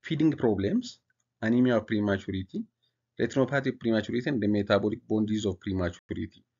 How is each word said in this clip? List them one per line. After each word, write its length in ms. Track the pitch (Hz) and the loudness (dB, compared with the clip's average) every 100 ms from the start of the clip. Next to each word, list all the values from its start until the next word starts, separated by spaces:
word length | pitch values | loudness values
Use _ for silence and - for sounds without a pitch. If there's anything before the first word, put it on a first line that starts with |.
feeding 280 | - 151 156 | -6 2 2
problems, 680 | 143 123 98 98 226 247 - _ _ _ _ | 4 0 2 0 0 -4 -16 _ _ _ _
anemia 340 | 110 120 127 113 | 0 4 4 2
of 100 | 107 | 0
prematurity, 760 | 107 104 95 101 95 95 190 226 _ _ _ _ - | -2 0 0 -2 -6 -6 -8 -10 _ _ _ _ -4
retinopathy 500 | 117 135 127 139 135 | -2 0 2 0 -2
of 100 | - | -2
prematurity, 500 | 117 110 104 120 123 | 0 0 0 -4 -2
and 100 | 120 | -2
the 60 | 104 | 0
metabolic 580 | 104 98 101 104 - - | 0 2 2 2 -4 -2
bone 180 | 110 107 | -2 0
disease 180 | 107 | 0
of 140 | 101 90 | -2 -4
prematurity. 840 | 104 92 87 - _ 85 98 _ _ | -4 -2 -2 -6 _ -10 -10 _ _